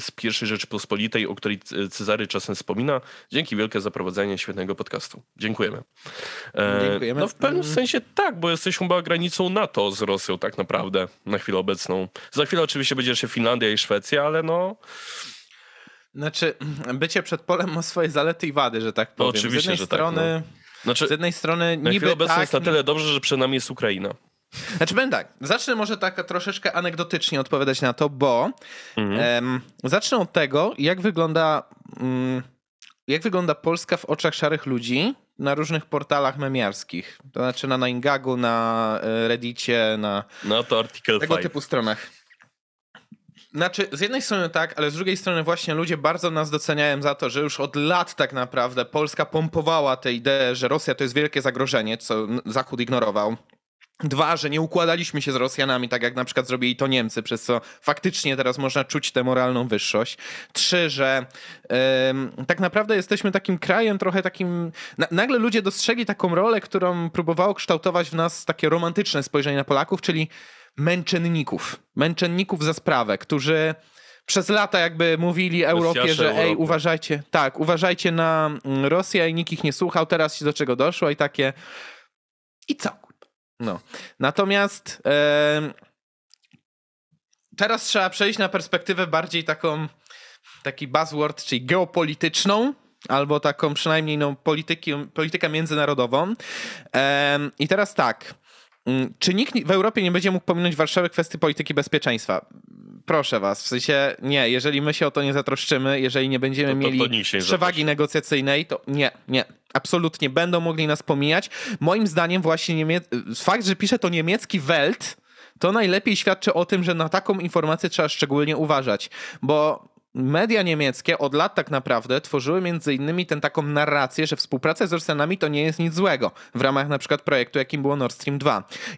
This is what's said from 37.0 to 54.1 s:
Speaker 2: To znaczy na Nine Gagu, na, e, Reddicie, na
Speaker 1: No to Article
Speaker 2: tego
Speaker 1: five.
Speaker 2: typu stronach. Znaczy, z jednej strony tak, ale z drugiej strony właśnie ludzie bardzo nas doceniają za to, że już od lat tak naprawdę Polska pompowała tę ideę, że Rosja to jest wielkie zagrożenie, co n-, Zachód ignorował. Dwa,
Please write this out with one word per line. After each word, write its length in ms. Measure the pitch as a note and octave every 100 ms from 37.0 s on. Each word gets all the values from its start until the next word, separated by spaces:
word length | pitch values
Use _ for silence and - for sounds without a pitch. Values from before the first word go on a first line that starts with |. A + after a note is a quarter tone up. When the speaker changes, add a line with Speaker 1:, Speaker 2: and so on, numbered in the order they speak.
| - - C3+
Speaker 2:
To 80 | -
znaczy 260 | B2+ B2 C3+
na 100 | B2+
Nine 240 | B2+ B2
Gagu, 360 | C#3 C3+ C3 B2
na, 640 | A#2 A#2 A2+ A2+ A2 A2
e, 260 | A2 A2+ A2+
Reddicie, 680 | A#2 A#2+ A#2 - A#2 A2 G#2+
na 260 | G#2 G2+ - -
Speaker 1:
No 180 | G#2 A2+
to 140 | A#2+ A2+
Article 400 | A2 - - G#2+
Speaker 2:
tego 160 | D#3+
Speaker 1:
five. 80 | E3
Speaker 2:
typu 180 | F3 C#3+
stronach. 500 | - C3+ A2 G#2+ - - _ _ _ _ _ _ _ - _ - _ _ _
Znaczy, 340 | D3 F3+ G3+ G3
z 80 | C#3+
jednej 220 | G#3 C4
strony 260 | - G3+ E3+
tak, 280 | E3 E3 D3+
ale 120 | D3
z 40 |
drugiej 220 | D#3 F#3+ F#3+
strony 260 | F#3+ E3
właśnie 320 | D#3 E3+ -
ludzie 220 | D#3 E3 D#3
bardzo 340 | D#3 E3+ E3+
nas 200 | D#3+ D#3
doceniają 520 | D3 - D3 D3 C#3+
za 120 | C#3+
to, 160 | C#3 C3
że 100 | C3+
już 200 | D3 -
od 160 | C#3 D3
lat 380 | D3+ F3+ E3+
tak 180 | - C3+
naprawdę 520 | C3 B2 C3 B2 B2+
Polska 420 | A#2+ D3+ D3+ - D3+
pompowała 720 | D#3+ D#3+ E3 D#3 D#3+ C#3 C3
tę 160 | C3
ideę, 420 | A#2+ C3+ C#3 B2
że 140 | B2 B2
Rosja 260 | D#3 -
to 100 | B2+
jest 100 | C3
wielkie 280 | C#3 D3+ C#3
zagrożenie, 560 | C3 B2 C3+ B2 G#2+ A2+
co 260 | - A2
n-, 160 | G#2+ B2 A2
Zachód 340 | B2+ C3 B2
ignorował. 560 | A#2+ B2 A2 G#2 G#2+ A#2 _ _ _ _ _ _
Dwa, 320 | D3+